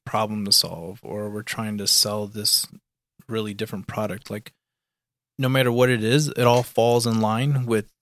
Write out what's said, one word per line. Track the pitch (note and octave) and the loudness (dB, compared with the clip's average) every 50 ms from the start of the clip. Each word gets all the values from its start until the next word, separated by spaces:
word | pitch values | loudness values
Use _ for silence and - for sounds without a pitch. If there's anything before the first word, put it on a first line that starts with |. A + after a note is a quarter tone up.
| _ | _
problem | - - A2 A2 G#2+ G#2+ G#2+ G2+ | -4 -2 -2 -2 -2 -2 -4 -2
to | G2+ | 2
solve, | G#2 - - E2+ E2+ E2 E2+ F2 G2+ A#2 - | 2 2 2 0 -6 -10 -12 -12 -14 -14 -12
or | - - G#2 G#2 G#2 | -10 -8 -8 -8 -8
we're | G#2 G#2 | -8 -10
trying | G#2 - - - A2+ G#2+ G#2 | -10 -8 -8 -6 -6 -4 -4
to | G#2 G2 | -4 -2
sell | G2 - - - G#2+ G#2 G#2+ G#2 | 0 2 2 2 2 0 -4 -4
this | G2+ G#2+ G#2+ G#2 - - - - - - - _ _ _ _ _ _ _ - _ - | -6 -8 -6 -2 0 0 -2 -2 -6 -12 -20 _ _ _ _ _ _ _ -20 _ -8
really | A2+ A2 G#2+ G#2+ G2+ | -6 -6 -4 -6 -6
different | G#2 A2 - - F#2+ G2 | -6 -8 -8 -8 -10 -10
product. | - - A2 G#2+ G#2 F#2 G#2 - - | -8 -6 -6 -4 -4 -6 -10 -10 -10
Like, | G#2 G#2+ - - - _ _ _ _ _ _ _ _ _ _ _ _ _ _ _ _ - | -12 -12 -12 -16 -20 _ _ _ _ _ _ _ _ _ _ _ _ _ _ _ _ -2
no | C3+ | 0
matter | B2+ C3 C3+ B2+ B2 | 2 4 4 4 4
what | A#2 A#2+ B2+ B2+ | 4 4 4 4
it | B2+ A2+ G#2+ | 4 2 2
is, | A2 B2 D3+ D3+ | 2 2 2 2
it | C#3+ - - B2 | 0 0 2 4
all | A#2+ A#2+ B2 B2 | 6 6 4 2
falls | - - - A2+ A#2+ A#2+ A#2+ A#2 | 0 0 2 4 4 4 2 2
in | A#2 A2+ A2+ | 2 2 2
line | A2 G#2+ A2 A2+ C3+ D3 C#3+ C3+ B2 | 2 2 0 0 0 0 0 0 0
with | A#2 A2+ G#2+ G#2 - _ _ | 0 0 -2 -2 -6 _ _